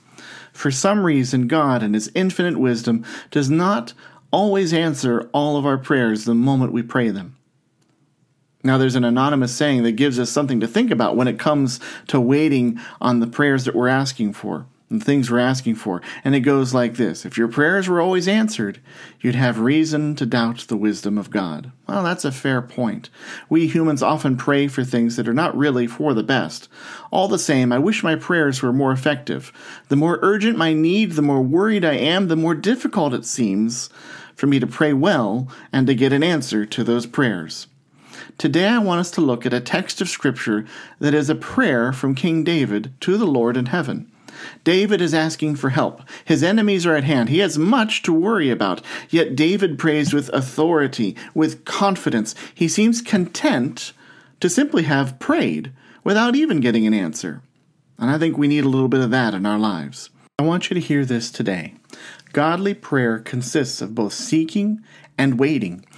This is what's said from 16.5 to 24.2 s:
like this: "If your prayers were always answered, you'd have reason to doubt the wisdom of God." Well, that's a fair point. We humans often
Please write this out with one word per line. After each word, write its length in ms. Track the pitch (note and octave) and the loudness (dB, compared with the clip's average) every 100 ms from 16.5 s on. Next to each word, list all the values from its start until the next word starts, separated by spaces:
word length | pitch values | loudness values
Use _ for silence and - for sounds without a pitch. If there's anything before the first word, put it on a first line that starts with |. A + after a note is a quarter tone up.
| C#3 B2+ | 2 2
like 220 | B2+ A#2+ A#2 | 0 0 0
this: 300 | A2+ - F#2 | -4 -4 -6
"If 100 | - | -2
your 120 | A#2 | -2
prayers 400 | A#2 D3+ G3 F3+ | 2 2 2 0
were 100 | F3 | 0
always 260 | F3+ F#3 F3 | 2 0 0
answered, 520 | A3 A3 - G2+ G2 - - - - | 0 0 -2 -6 -8 -18 -20 -20 -6
you'd 140 | B2 | -2
have 240 | B2 B2 A2 | 0 0 0
reason 560 | A#2 D#3 D#3 D3+ D3+ | 0 2 0 0 -2
to 100 | D3 | -2
doubt 400 | B2+ B2 A#2 A#2 - | -2 0 -2 -4 -6
the 120 | A2 | -2
wisdom 400 | G#2+ G2 G2+ G#2 | -2 -2 -4 -4
of 120 | F#2+ | -4
God." 420 | G#2+ F2+ D2+ - - - | -4 -4 -8 -12 -16 -6
Well, 160 | G3 | -2
that's 200 | F3 F3+ | -2 -2
a 80 | C#3+ | -4
fair 300 | C3 C#3+ B2+ | -4 -2 -2
point. 480 | B2+ - A#2 G2+ - - - - - | -2 -4 -4 -6 -12 -20 -18 -14 -2
We 160 | D#3+ D#3+ | 0 2
humans 360 | E3+ D#3+ C#3 | 2 0 2
often 320 | C3 D3+ | 0 0